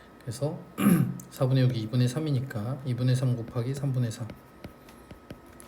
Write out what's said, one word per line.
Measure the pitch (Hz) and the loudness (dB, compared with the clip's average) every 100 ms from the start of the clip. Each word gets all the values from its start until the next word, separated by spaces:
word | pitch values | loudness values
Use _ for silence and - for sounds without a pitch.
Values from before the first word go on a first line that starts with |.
| - - | -20 -14
그래서 | - - 143 170 - - | -10 -4 -4 -4 -10 2
<clears throat> | - 170 - - - | 6 6 4 -2 -10
사분의 | - 131 131 127 | -2 2 4 4
육이 | 110 | 2
이분의 | 107 127 123 | -2 2 2
삼이니까 | 156 156 131 131 113 113 131 | 0 -2 -2 -2 -6 -6 -6
이분의 | 127 120 127 | -4 0 2
삼 | 127 131 113 | 2 2 0
곱하기 | 110 123 120 | -4 -4 -4
삼분의 | 139 139 127 117 | -2 -2 0 -2
사. | 110 107 - - - - - - - - - - - - - | -4 -10 -12 -20 -18 -18 -18 -20 -20 -20 -20 -18 -18 -20 -20